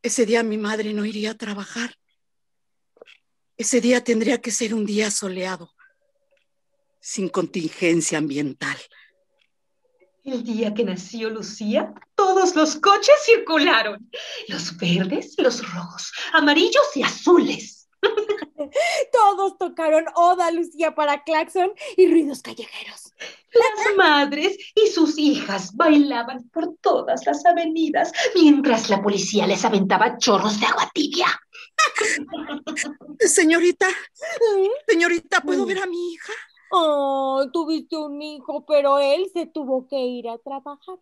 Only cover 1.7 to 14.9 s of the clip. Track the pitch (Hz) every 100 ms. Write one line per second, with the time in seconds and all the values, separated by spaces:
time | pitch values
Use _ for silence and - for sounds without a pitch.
1.7 | 233 240 - _ _ _ _ _ _ _
2.7 | _ _ _ - _ _ _ _ - 226
3.7 | 247 240 247 247 220 262 240 240 202 220
4.7 | 220 208 208 214 202 196 185 185 180 170
5.7 | _ _ _ _ _ _ _ _ _ _
6.7 | _ _ _ - - 185 190 175 185 160
7.7 | - 180 170 160 156 151 139 147 127 -
8.7 | - - _ _ _ _ _ _ _ _
9.7 | _ _ _ _ _ 269 247 214 220 220
10.7 | 214 202 180 - 233 220 220 190 - 214
11.7 | 285 - - _ - 381 381 370 330 311
12.7 | - - 403 415 571 523 466 - 320 302
13.7 | 294 214 208 - - - - - 180 170
14.7 | - 175